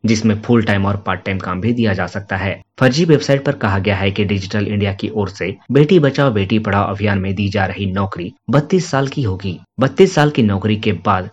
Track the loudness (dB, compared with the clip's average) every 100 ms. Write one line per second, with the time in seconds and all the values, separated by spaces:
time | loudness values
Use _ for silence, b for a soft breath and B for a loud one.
0 | 0 0 2 0 2 2 2 0 0 -2
1 | -4 -6 -4 -6 -6 -4 -2 0 0 0
2 | -4 -6 -6 -4 -4 -6 -12 0 2 2
3 | 4 2 4 0 0 -2 -2 0 0 0
4 | -2 0 0 -2 -2 -4 -2 -2 -2 -4
5 | -6 -4 -6 -4 -8 -8 _ 4 6 6
6 | 4 2 2 2 0 0 2 0 0 -2
7 | -2 0 -2 -2 -2 0 -2 -2 -4 -2
8 | -4 -4 -10 -12 0 0 2 -2 0 -2
9 | -2 -2 -4 -4 -6 -10 -12 -2 -2 4
10 | 4 4 0 2 2 2 0 -2 -2 -2
11 | 0 -2 -2